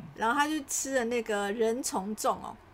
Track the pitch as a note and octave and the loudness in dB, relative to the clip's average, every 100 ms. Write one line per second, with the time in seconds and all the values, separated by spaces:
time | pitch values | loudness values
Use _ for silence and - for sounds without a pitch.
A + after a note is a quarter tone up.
0 | - - A3 C4+ D4 D#4 C4+ - C4+ C4+ | -10 -2 0 2 2 0 -2 -4 0 0
1 | A3+ A#3+ A3+ G#3 G3+ A#3 A3 A#3 D4 B3 | 2 0 0 0 0 2 2 2 0 -2
2 | G3 G#3+ C4 F#3+ A1+ - - | -4 0 0 0 -4 -12 -18